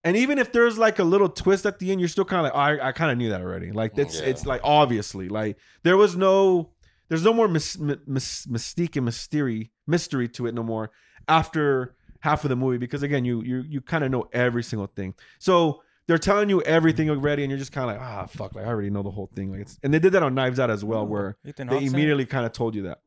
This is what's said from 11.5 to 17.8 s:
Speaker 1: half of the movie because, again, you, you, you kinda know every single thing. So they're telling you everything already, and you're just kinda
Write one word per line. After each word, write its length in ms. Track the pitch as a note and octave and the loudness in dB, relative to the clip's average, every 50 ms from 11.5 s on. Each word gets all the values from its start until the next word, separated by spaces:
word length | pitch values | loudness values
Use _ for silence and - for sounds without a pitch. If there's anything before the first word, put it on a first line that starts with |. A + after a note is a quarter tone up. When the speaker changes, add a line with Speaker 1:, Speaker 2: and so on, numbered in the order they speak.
| - D#3+ D3 C#3+ C#3 C3 B2+ B2 _ _ _ - - - | -2 0 2 2 2 0 -2 -6 _ _ _ -20 -20 -6
Speaker 1:
half 220 | - D3+ D3 C#3 - | -2 0 0 0 0
of 40 | C#3 | -2
the 60 | B2+ | -2
movie 220 | B2 C3 C3 B2+ | 0 0 -2 -2
because, 260 | A#2+ B2 A#2+ - C#3 C#3 | -2 -4 -6 -6 -6 -4
again, 220 | C#3+ C#3+ C3+ B2 | -2 -2 0 0
you, 160 | B2 A#2+ A#2 - | 0 -2 -4 -4
you, 200 | B2 B2+ B2+ B2+ | -4 -4 -6 -6
you 140 | D#3 D3+ C3+ | -6 -8 -10
kinda 260 | - - E3+ D#3+ D3 C3 | -6 -4 -2 -2 0 0
know 200 | C3+ B2 - - | -2 -2 -4 -2
every 320 | - B2 B2 B2 A#2+ A#2+ A#2 | -2 0 0 2 0 -2 -4
single 240 | - - G#2+ G2 | -4 -6 -6 -6
thing. 260 | G2 _ - G2 F#2 - _ - _ _ | -8 _ -10 -10 -10 -10 _ -20 _ _
So 440 | _ - - F#3 F3 E3+ D#3 C#3 - _ _ _ _ _ | _ 0 2 4 4 4 2 0 -4 _ _ _ _ _
they're 100 | - E3 | 0 0
telling 320 | D#3+ - F#3+ G3+ G#3 G#3 G#3 | 2 4 2 2 2 2 2
you 120 | G3 F3 | 2 0
everything 480 | - - D#3+ E3 D#3+ D#3+ D3+ A2+ D#3 D3+ | 2 4 4 4 4 4 2 2 0 0
already, 340 | D3+ C#3 C#3 D3 D3 C#3+ C#3+ | 0 0 0 -2 -2 -2 -2
and 80 | C3+ | -4
you're 80 | C#3 C#3 | -6 -6
just 120 | C3+ - - | -8 -8 -6
kinda 140 | C#3 | -6